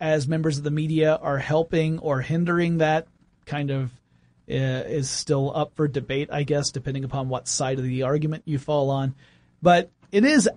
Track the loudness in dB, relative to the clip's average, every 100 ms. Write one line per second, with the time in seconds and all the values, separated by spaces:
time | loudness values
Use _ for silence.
0 | 0 0 2 0 0 -2 -2 -2 0 2
1 | 2 2 0 -4 0 0 2 0 0 -2
2 | -2 -2 0 0 2 2 2 2 2 2
3 | -2 _ _ _ -8 -6 -4 -2 -4 -8
4 | _ _ _ _ -6 -2 -2 -2 -4 -4
5 | -4 -6 0 0 0 -2 -4 -2 -2 -2
6 | -4 -4 -4 -4 -2 0 -2 -6 -6 -6
7 | -6 -6 -4 -6 -4 -4 -2 -2 -2 -2
8 | 0 0 0 -4 -4 -6 -2 0 2 0
9 | -2 -6 -14 _ _ _ 4 4 4 _
10 | _ 2 6 6 4